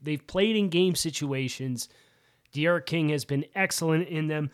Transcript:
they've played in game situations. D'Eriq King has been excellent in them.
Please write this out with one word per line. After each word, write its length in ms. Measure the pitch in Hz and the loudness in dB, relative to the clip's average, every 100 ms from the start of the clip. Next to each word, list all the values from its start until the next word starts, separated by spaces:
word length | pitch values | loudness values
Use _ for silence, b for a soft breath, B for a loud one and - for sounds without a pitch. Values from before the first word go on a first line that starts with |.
they've 240 | 143 147 - | -6 -6 -4
played 300 | 185 214 220 | 0 2 2
in 140 | 196 | 2
game 260 | 170 185 165 | 4 2 2
situations. 920 | 165 135 143 135 127 - 135 123 - b b b b b b | -2 -2 -2 -2 -4 -4 -4 -4 -8 b b b b b b
D'Eriq 340 | 143 160 175 - | 0 2 2 0
King 220 | 165 156 | 0 2
has 160 | 147 - | 0 0
been 200 | 139 156 | -2 -2
excellent 540 | 196 190 - 165 160 175 | -2 -2 0 2 2 0
in 200 | 160 156 | -4 -4
them. 220 | 151 147 | -2 -4